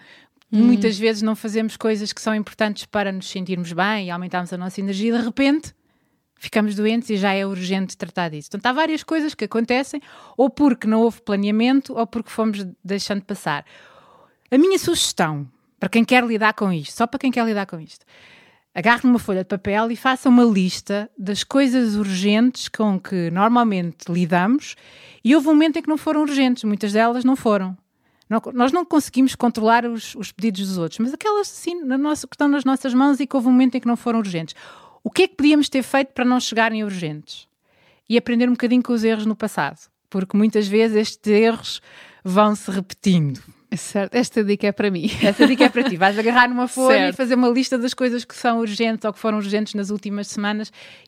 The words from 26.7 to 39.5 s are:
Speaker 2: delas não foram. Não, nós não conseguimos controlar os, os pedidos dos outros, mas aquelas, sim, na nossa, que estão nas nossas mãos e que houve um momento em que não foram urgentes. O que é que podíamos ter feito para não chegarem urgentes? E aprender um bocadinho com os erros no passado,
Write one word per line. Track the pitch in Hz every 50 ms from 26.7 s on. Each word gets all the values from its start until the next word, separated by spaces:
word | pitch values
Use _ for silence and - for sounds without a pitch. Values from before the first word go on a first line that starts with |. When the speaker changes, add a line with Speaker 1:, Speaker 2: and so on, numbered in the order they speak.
| 208 202 220 202
Speaker 2:
delas | 202 220 226 233 240 254 240
não | 254 269
foram. | - - 226 208 196 190 185 185 - _ _ _ _ _ _ _ _ _ -
Não, | 208 226 - 226 247
nós | 247 240 262
não | 320 359 339
conseguimos | - 320 302 - - - 254 262 254 -
controlar | - 247 233 - 226 220 226 226 240 233
os, | 240 233 220 - - -
os | - 185 -
pedidos | - - 202 226 190 185 202 190
dos | 190 180
outros, | 165 156 - -
mas | 226 254
aquelas, | 294 - - 427 415 415 392 -
sim, | - - - 339 349 349 311
na | 254 262 269
nossa, | 285 302 302 - -
que | - -
estão | - 294 285
nas | 285 285 254
nossas | 262 269 - - 262 240
mãos | 254 277 285 277 254
e | 285
que | - -
houve | 262 226 262
um |
momento | 254 254 262 254 262
em | 247
que | -
não | 240 240
foram | - - 240 226 226
urgentes. | 208 196 170 160 160 147 - - - - - - - - _ _ -
O | 240
que | - - 381
é | 370
que | _
podíamos | - 277 294 311 294 277 -
ter | - 262
feito | 233 - - 269 269 269 -
para | - 247
não | 247 247 254
chegarem | 254 - 226 226 226 226 220 214
urgentes? | 214 202 190 180 170 151 151 151 - - - - - _ _ _ _ _ _ _ _ _ _ _ _ -
E | 226
aprender | 233 233 247 240 233 247 247
um |
bocadinho | 247 - 247 220 247 254
com | 240 -
os | 240 226 220
erros | 220 226 214 214
no | 220 208
passado, | - 220 208